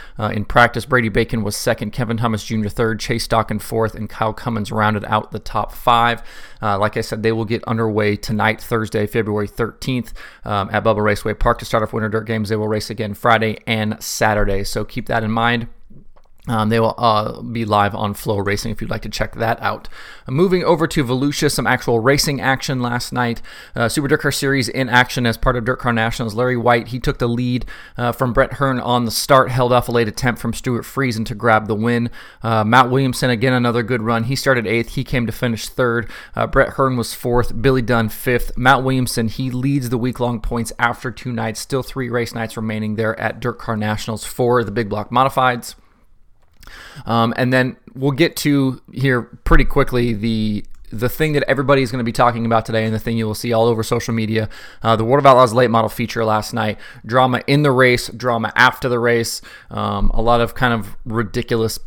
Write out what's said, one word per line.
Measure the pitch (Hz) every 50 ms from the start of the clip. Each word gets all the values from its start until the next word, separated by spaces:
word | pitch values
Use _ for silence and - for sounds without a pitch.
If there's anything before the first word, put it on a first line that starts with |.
| - - - -
uh, | 107 104 104
in | 107 101
practice. | - - 123 120 117 - 117 -
Brady | - 131 123 117
Bacon | 110 95 117 113 - 123 113 104
was | 104 -
second, | - - 123 113 - 117 104
Kevin | - - 123 104 117
Thomas | 110 107 113 110 104 -
Junior | - 113 110 107
third, | 101 - - 117 110 110 104
Chase | - - 120 117 -
Stocking | - 113 113 107 - 110 101
fourth, | - - 117 113 113 104 -
and | - 110 98
Kyle | - - 113 110 107
Cummins | - - 123 113 107 104 110
rounded | 110 110 107 107 107 101 101
out | - 107 107 107 -
the | 113 104
top | - - - 107 104 -
five. | - - - 123 117 117 117 120 117 110 - - - - - - - -
Uh, | 110 107 101
like | 98 104 107 -
I | 117
said, | 110 - 117 107 107
they | 113
will | 113 113 113
get | 101 120 107 -
underway | - 120 113 113 110 104 107 104 104 104
tonight, | 104 - - 110 107 107 110 110 -
Thursday, | - - 120 113 110 104 - 110 107
February | 101 - 117 107 107 104 107 104
thirteenth, | 101 - - 117 104 - - - 135 127 123 117 - - - - - - - -
um, | 113 107 101 95 110
at | 107 107 101
Bubba | 113 107 104 107
Raceway | 104 101 - - 110 107
Park | - - 120 117 -
to | -
start | - - 113 107
off | - -
Winter | - 107 107
Dirt | 104 110 107
Games. | 113 113 110 107 101
They | 110
will | 107 107
race | 107 107 107 - -
again | 110 110 113 104 101
Friday | - - 123 113 110 110 110 107 - -
and | - 113 110 107 107 107 -
Saturday, | - - - - 117 110 104 104 107 101 98 98 101
so | - - 117 107
keep | - - 131 107
that | - 120 113 110
in | 107
mind. | 113 117 117 120 120 117 113 - - - - - - - - - - - - - - - -
Um, | - 117 110 110 107
they | 117 113
will, | 113 113 - -
uh, | 120 117 110 104 107 117 - -
be | 117 120 113 117 113
live | 104 104 104 101 101 104
on | 104 107 104 101
Flow | - - 113 107
Racing | 101 98 98 101 - - 139
if | 110 -
you'd | 113 113
like | 113 110
to | - 107
check | - - 113 - -
that | 113 113 113 117 - 113
out. | 104 107 110 - - - - - - - - -
Uh, | -
moving | 127 147 185 196 185 180 -
over | - 175 147 165
to | 156 - 165 135
Volusia, | 117 127 127 139 147 143 - 156 143
some | - - 123
actual | 104 127 120 - 139 117 113
racing | 110 135 143 147 - 160 139 123
action | 95 131 131 127 - - 135 127 123
last | 120 120 123 - -
night. | - 123 123 120 117 - - - - - - - -
Uh, | 120 117 113
Super | - 156 143
Dirt | 135 151 -
Car | - 143
Series | 131 - 147 135 139 135 117 -
in | - 131 131
action | 113 117 123 127 - - 131 123
as | 117 113
part | - - 131 123
of | 123 113
Dirt | 120 127 -
Car | - 123
Nationals. | 117 113 110 117 - - 123 113 101
Larry | 113 127 127 127
White, | 120 113 120 120 120 110 110
he | 120 123
took | - 151 135
the | - 127
lead, | 117 117 120 127 123 123 120 - - - - - - -
uh, | - 120 120
from | 117 - 135 123
Brett | 107 135 131 - 120
Hearn | - 143 135 131 123
on | - 120 123 123 120
the | 113
start, | - - - - 143 131 127 -
held | 123 131 127 120 127
off | 120 - -
a |
late | 120 120 117
attempt | 107 - - - 123 110 -
from | - 120 110
Stuart | - - 131 123 110 -
Friesen | - - 135 135 127 110 110 113
to | - 117
grab | 104 - 120 110 107 107
the | 104 110
win. | 104 110 120 120 117 120 120 - - - - - - -
Uh, | 113 113 110 107
Matt | 107 120 131 127 123
Williamson, | 127 135 135 127 123 - 143 127
again, | 123 104 123 131 127
another | 123 120 120 113 120
good | 117 104 127 117 107
run. | 113 117 113 110
He | 120 135
started | 127 - 139 131 120 110
eighth. | 101 113 117 117 - -
He | 143 120
came | - - 127 117
to | 110
finish | - - 131 120 113 107 -
third. | - - - 127 120 117 117 110 - - - - - -
Uh, | 113 117
Brett | 113 - 135 131 - -
Hearn | - 135 131 127
was | 120 113 - -
fourth. | - - 123 120 120 113 - - 117
Billy | 110 139 131 131
Dunn | 117 107 123 117 113
fifth. | 107 - - - 131 123 117 - - -
Matt | 127 123 131 139 127 131
Williamson, | 131 131 131 127 117 - 120 113 107
he | - - 135 131
leads | 120 127 123 143 139 143 127 117
the | 127
week-long | 113 117 127 117 - 120 120 120 107
points | - - 120 117 113 - -
after | - 120 120 120 - - 127
two | 107 - - 127
nights. | 120 113 110 110 107 -
Still | - - 143 131
three | 123 - - 135 127 117
race | 117 123 117 110 -
nights | 120 117 110 -
remaining | 120 110 110 107 107 107 110 107
there | 104 110 110 110 -
at | - 110 - 110
Dirt | 120 123 113
Car | - - - 113
Nationals | 107 107 107 107 104 - - 110 101 -
for | - - - 127 120 123 123 113
the | 101
Big | 101 120 113 98
Block | 107 107 104 -
Modifieds. | 117 123 131 135 - 135 127 127 123 120 - - - - - _ _ _ _ - - - - - - _ _ _ _ - - - - - - - - - -
Um, | 107 113 117 113 120 -
and | - 127 123 131
then | 131 127 127 - - _ - -
we'll | 131 131 143
get | 135 127 165 156 -
to | - - 151 143 139 135 131 127 - - -
here | - 120 127 139 127 120
pretty | 110 - - - - - 165 147 135
quickly | - - 143 131 - 131 123 120 120 113
the, | 98 110 117 113 110 107 107 104 101 - - - - - -
the | - 107 117 120
thing | - - 156 156 151
that | 143 -
everybody | - 135 127 139 131 143 135 131
is | 113
gonna | 131 127 117
be | 120
talking | - - 127 120 113 117 117
about | 113 113 113 110
today | - 110 110 110
and | 110 110
the |
thing | 110 - 120 113 113
you | 113
will | 107 104
see | - - 120 117
all | 113 113
over | 120 117 110 110
social | - 120 117 - - 113
media, | 113 110 104 110 110 107 - - - - - - -
uh, | - 113 117
the | 107 113
World | 117 131 143
of | 139
Outlaws | 139 127 123 127 110 107
late | 120 123 113
model | 113 113 110 107
feature | - - 117 104 - 117 113
last | 110 107 107 104 - -
night. | 117 107 107 104 - - - - 120 -
Drama | 110 117 127 127 127 123 - -
in | - 139 147
the | 147 143
race, | 127 127 131 123 123 - -
drama | - - 110 127 123 120 113 110 107 -
after | 117 123 127 123 - - 127
the | 123
race, | 117 117 120 117 117 117 - - - - - - - - -
um, | - 104 104 101 104 101 98 - -
a | - 110
lot | 117 120 117
of | 117 - -
kind | - 131 123 117
of | 110 98 - - - -
ridiculous | 123 110 117 113 92 - 123 117 - 123 113 113 110 - - -